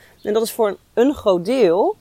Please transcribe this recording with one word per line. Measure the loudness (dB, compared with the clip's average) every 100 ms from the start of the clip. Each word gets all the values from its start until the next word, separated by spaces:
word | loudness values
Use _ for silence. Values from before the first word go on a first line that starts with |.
| _ _
En | -4
dat | -4
is | -4
voor | -2 -2
een, | -2 _
een | 0 0
groot | 0 0 0 -2
deel | 2 2 2 0 -4